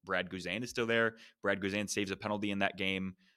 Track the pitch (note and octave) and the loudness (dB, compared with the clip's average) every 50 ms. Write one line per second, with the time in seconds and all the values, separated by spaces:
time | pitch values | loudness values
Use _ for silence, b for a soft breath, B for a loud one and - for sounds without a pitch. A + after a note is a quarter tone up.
0 | _ - F#2 F2+ F#2 F3 F#2+ F#2 E2+ F2 F2+ A2 B2 A#2+ - - A#2 A2+ A#2 A#2 | _ -2 -2 -2 -2 -2 -6 -6 -4 -4 -4 -4 -4 -4 -2 -2 2 2 4 4
1 | A2+ A2 A2 b b b b b - G2+ G2+ F#2+ G2 G2 G2 G#2 G#2 F#2+ - G#2 | 4 2 0 b b b b b 2 2 2 2 2 0 0 0 0 0 0 -2
2 | G#2+ F#2+ G2 - - G#2+ G#2 G2+ G#2 G#2 G2+ G2 G2 F#2+ - F#2+ G2 F#2+ F#2+ F#2+ | 0 0 -2 -4 -2 -2 -2 0 0 -2 0 2 2 0 0 0 0 0 0 0
3 | F#2+ F#2 F#2 - _ _ _ | -2 -4 -6 -10 _ _ _